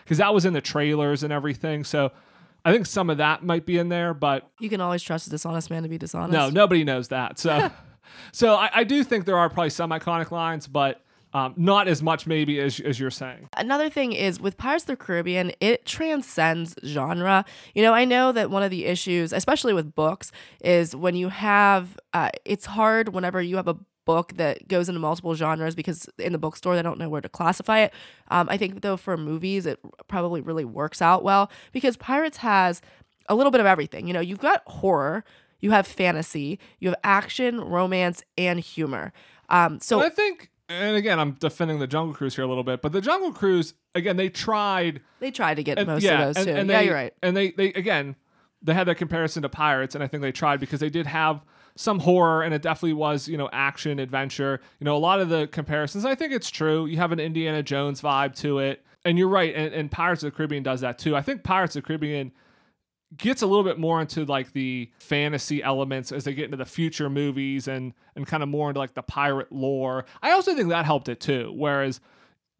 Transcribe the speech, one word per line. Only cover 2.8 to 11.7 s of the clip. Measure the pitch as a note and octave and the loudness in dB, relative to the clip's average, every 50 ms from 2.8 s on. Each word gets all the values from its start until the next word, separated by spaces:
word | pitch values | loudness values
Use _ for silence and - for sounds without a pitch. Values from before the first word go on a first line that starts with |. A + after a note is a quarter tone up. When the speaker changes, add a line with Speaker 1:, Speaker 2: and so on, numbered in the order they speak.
| F#3 | 2
Speaker 1:
some | - - G3+ F#3 E3+ | 0 -2 0 0 0
of | D#3 | 2
that | C#3+ D3+ D3+ D#3 - E3+ | 2 2 2 2 0 0
might | F3 E3+ E3+ E3 | 0 0 0 0
be | F3+ F3 F3 | 0 0 0
in | E3+ F3 | 0 0
there, | F3 F3 E3+ F3 E3 | 0 -2 -2 -2 -2
but | C#3+ D3+ C#3+ C3+ C3+ - _ _ - | 0 0 0 0 0 -4 _ _ -10
Speaker 2:
You | A#3 G#3+ | -8 -4
can | G#3+ F#3+ | -2 -2
always | F3+ F3+ F3 F3 | -2 -2 -2 -4
trust | - - E3 E3 - | -4 -4 -6 -6 -6
a | - | -6
dishonest | D3+ D3+ - E3+ E3 E3 D#3+ - | -8 -8 -6 -6 -6 -6 -6 -6
man | E3 D#3+ | -6 -6
to | E3 D#3+ | -6 -6
be | E3 | -8
dishonest. | - - D#3+ - F3 E3+ F3 E3+ | -8 -10 -8 -6 -4 -2 2 2
Speaker 1:
No, | E3+ - C3+ | 2 2 4
nobody | D3 G3 G#3 F#3 F3+ E3 D#3 | 4 6 6 6 6 4 2
knows | C#3+ C3 B2+ A#2+ | 2 0 -2 -4
that. | - C3 B2+ B2 - - - | -4 -4 -4 -4 -4 -6 -4
So, | - E3+ D3+ D3 - E4+ - - - - - _ | 0 0 2 2 2 0 -2 -8 -20 -20 -20 _
Speaker 2:
<laughs> | _ - - - - - | _ -20 -20 -20 -20 -12
Speaker 1:
so | - - A#3+ A3+ G#3+ | -2 2 4 6 6
I, | G3+ G#3 A3 - | 6 4 4 4
I | A3 A#3+ | 2 2
do | G3+ C#4 C#4+ C4 | 4 4 2 2
think | - A#3+ G#3 E3+ | 2 0 -2 0
there | F#3+ F#3+ | 2 4
are | F3 E3+ D#3+ | 4 4 2
probably | - F3+ E3+ D3+ | 2 0 -2 0
some | - - E3+ E3 | -2 -2 -4 -4
iconic | D#3+ D#3+ - F3 E3+ E3 D#3+ - | -4 -4 -4 -2 -2 -2 -4 -4
lines, | E3+ E3+ E3 E3 E3 D3+ - | -4 -4 -4 -4 -4 -6 -6
but, | C#3 C3+ D3 C#3 C3+ C3 - _ _ _ _ _ _ - | -4 0 0 2 0 0 -4 _ _ _ _ _ _ -4
um, | C#3 C3 C3 B2 | -2 -2 -2 0
not | F3+ E3+ F#3+ | 2 4 4